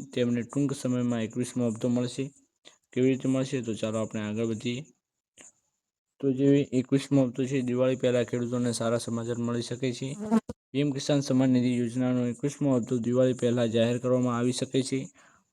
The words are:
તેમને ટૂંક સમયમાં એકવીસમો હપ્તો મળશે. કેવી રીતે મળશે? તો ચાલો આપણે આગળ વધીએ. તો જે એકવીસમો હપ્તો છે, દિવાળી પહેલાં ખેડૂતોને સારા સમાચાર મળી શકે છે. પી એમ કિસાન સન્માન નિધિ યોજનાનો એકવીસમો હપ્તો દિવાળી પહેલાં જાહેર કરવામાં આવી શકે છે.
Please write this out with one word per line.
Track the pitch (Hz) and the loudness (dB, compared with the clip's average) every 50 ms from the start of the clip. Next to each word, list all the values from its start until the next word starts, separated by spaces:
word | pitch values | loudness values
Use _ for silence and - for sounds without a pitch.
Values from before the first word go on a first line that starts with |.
| - - | -4 -8
તેમને | - 123 123 120 120 120 113 | -4 -2 0 0 0 -2 -2
ટૂંક | 113 - 143 143 135 139 | -4 -2 -2 0 0 -2
સમયમાં | - - 131 123 123 123 120 120 117 110 | -2 -2 -2 0 0 0 0 0 -2 -2
એકવીસમો | 107 113 123 123 120 - 123 123 | -4 -4 -4 -4 -4 -2 -2 0
હપ્તો | 117 110 110 - 127 | 0 -2 0 -2 0
મળશે. | 120 123 123 123 - - 135 139 - _ _ _ _ _ _ - - _ _ _ | 0 0 -2 -2 -4 -6 -8 -8 -8 _ _ _ _ _ _ -20 -20 _ _ _
કેવી | - 123 127 131 131 | 0 2 4 4 4
રીતે | 127 135 131 | 2 0 0
મળશે? | 131 131 131 131 143 131 113 | 0 0 0 -2 -2 -4 -4
તો | 117 107 | -4 -4
ચાલો | 101 - 110 107 110 | -4 -4 -2 -2 -2
આપણે | 110 107 - 110 | -2 -2 -4 -6
આગળ | 104 104 107 110 117 113 | -4 -4 -2 -2 -2 -2
વધીએ. | 110 107 110 120 120 127 156 - _ _ _ _ _ _ _ _ _ _ - - _ _ _ _ _ _ _ _ _ _ _ _ _ _ | -2 -2 -4 -4 -4 -4 -8 -12 _ _ _ _ _ _ _ _ _ _ -20 -20 _ _ _ _ _ _ _ _ _ _ _ _ _ _
તો | - 139 131 | -2 -2 0
જે | 127 139 139 139 143 139 - - | 4 4 6 6 6 4 2 0
એકવીસમો | 127 123 - 139 139 135 - 143 139 131 | -2 0 2 0 0 0 2 2 2 2
હપ્તો | 123 117 - 131 | 2 0 -2 -4
છે, | 123 139 135 123 | -2 0 -2 0
દિવાળી | 123 123 123 127 131 131 127 - | 0 0 2 2 2 2 2 2
પહેલાં | 127 123 123 117 - | 2 2 2 0 0
ખેડૂતોને | - 123 120 117 123 123 120 123 113 | -2 -4 -2 -2 -2 -2 0 0 -2
સારા | - 117 113 117 117 - | -2 0 0 0 0 -2
સમાચાર | - 117 117 117 117 120 117 | -2 -4 -4 -4 -4 -4 -2
મળી | 117 120 120 120 120 - | -2 -2 -2 -4 -4 -6
શકે | 123 123 135 131 120 | -6 -4 -4 -4 -4
છે. | - 135 135 143 208 208 214 220 220 - - - - _ | -4 -6 -8 -8 -8 -4 0 0 0 0 -2 -10 -16 _
પી | _ - 135 147 | _ -2 0 0
એમ | 147 135 | 0 0
કિસાન | 135 - - 147 143 139 | -2 0 0 0 0 2
સન્માન | - 135 127 131 131 127 | 2 2 4 4 4 4
નિધિ | 123 120 127 123 120 | 4 4 2 2 0
યોજનાનો | 123 117 120 127 127 127 127 127 123 | 0 -2 -2 -2 0 0 0 0 0
એકવીસમો | 120 117 - - 143 139 - 147 139 131 | -2 -4 -2 -4 -4 -2 0 0 2 2
હપ્તો | 123 110 - 131 123 | 2 2 0 -2 -2
દિવાળી | 110 117 123 127 131 127 123 - | 0 2 2 4 4 4 2 2
પહેલાં | - 120 120 123 120 113 110 | 0 0 2 2 0 2 2
જાહેર | 117 113 117 123 123 | 2 2 2 2 0
કરવામાં | 123 127 127 127 123 123 120 | 0 0 2 2 2 0 0
આવી | 117 120 127 127 - | 0 0 0 0 -2
શકે | 135 123 - 139 127 | -4 -2 0 -2 0
છે. | - 135 131 135 - - _ - - _ _ _ _ | 0 -4 -4 -6 -8 -14 _ -20 -20 _ _ _ _